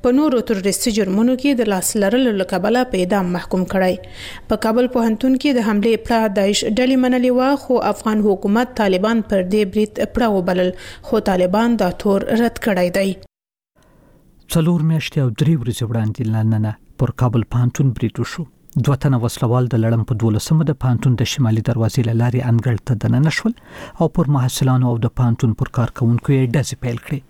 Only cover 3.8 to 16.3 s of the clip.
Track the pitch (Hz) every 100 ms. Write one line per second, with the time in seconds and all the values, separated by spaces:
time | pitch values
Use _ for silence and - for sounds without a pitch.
3.8 | 185 185 - - - - - 214 226 226
4.8 | 247 254 226 220 262 262 294 247 220 208
5.8 | 226 220 - 233 220 202 196 202 - 214
6.8 | 262 262 254 254 254 247 262 285 - 240
7.8 | - 202 220 214 208 190 202 214 247 -
8.8 | 202 185 214 233 208 196 180 214 202 214
9.8 | 208 - 214 - 233 196 180 180 180 180
10.8 | - - - 220 208 185 180 202 233 233
11.8 | 180 - 214 196 - 226 233 - 233 185
12.8 | 180 185 196 190 - _ _ _ _ _
13.8 | _ _ _ _ _ _ - 170 160 175
14.8 | 160 160 - 151 127 107 147 160 117 113
15.8 | 110 113 110 107 110